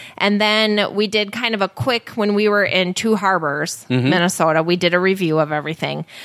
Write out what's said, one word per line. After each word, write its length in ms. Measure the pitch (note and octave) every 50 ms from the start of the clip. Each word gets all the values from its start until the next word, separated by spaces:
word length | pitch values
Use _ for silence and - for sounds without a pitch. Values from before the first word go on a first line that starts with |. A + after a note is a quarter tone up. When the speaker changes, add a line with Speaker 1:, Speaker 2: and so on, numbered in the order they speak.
| - - - -
Speaker 1:
And 240 | - G3+ G#3 G3+
then 540 | G#3+ G#3 G#3+ A3 A3 G#3+ G#3 G#3 G3+ - -
we 100 | G3+ G#3+ G3+
did 240 | G#3+ G#3+ G#3 G3+
kind 220 | - A3+ B3+ A#3 A3+
of 80 | G3+
a 80 | G3 F#3
quick, 400 | - - - C4+ A#3+ A3+ - -
when 220 | - A#3 G#3 G#3 G#3
we 160 | G3+ G#3+ G#3
were 140 | G#3 G#3 G3
in 300 | - - F#3 F#3 F3+ F#3
Two 200 | - - A3+ G#3+
Harbors, 680 | F#3+ G3+ F#3+ F#3+ F3 D#3+ D3 C#3 D3 D3+ E3 - - - -
Speaker 2:
Mm-hmm. 200 | B2+ B2+ B2 C3+
Speaker 1:
Minnesota, 540 | E3+ F3+ E3+ F#3 - - E3 D#3+ D#3 D#3+ D#3+
we 140 | E3+ F3+ F3+
did 180 | F3+ F3 F3
a 40 | F3+
review 380 | F3+ F#3+ F#3+ F#3+ F#3 D#3+ D#3 D#3+
of 120 | D3+ D3
everything. 540 | D3+ D3+ C#3+ D3+ D#3+ - C#3+ C#3+ D3 D3+ E3 - - - -